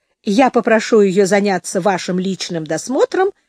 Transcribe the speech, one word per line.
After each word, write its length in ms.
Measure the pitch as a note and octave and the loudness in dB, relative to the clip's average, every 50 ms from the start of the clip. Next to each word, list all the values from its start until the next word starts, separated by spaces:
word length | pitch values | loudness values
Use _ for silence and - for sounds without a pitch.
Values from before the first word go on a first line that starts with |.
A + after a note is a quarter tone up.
| _ _ _ _ | _ _ _ _
я 280 | - A3+ G3 A3 C4+ A#3+ | -6 -2 2 4 4 4
попрошу 500 | - A#3+ - A#3 A3+ A3 - - B3 A3 | 2 0 2 2 2 2 2 2 4 4
её 260 | G3+ G3 F3 G3 G3+ | 4 4 4 2 2
заняться 540 | F3 G3+ G3+ G3 G3+ F#3+ F3 - - - G3 | 2 2 2 2 0 -2 -2 -4 -6 -6 -2
вашим 400 | E3+ G#3+ F#3+ E3+ - - F3+ F#3 | 0 0 -2 -2 -4 -4 -4 -4
личным 460 | F#3 G3 F#3+ - - - F3+ E3 D#3+ D3+ | -4 -4 -6 -6 -8 -8 -8 -8 -6 -6
досмотром 640 | D#3+ D3+ - - C4 D#4 A#4+ - - F4+ F#4+ G4+ - _ _ | -6 -6 -6 -4 -2 0 0 0 0 0 -2 -2 -4 _ _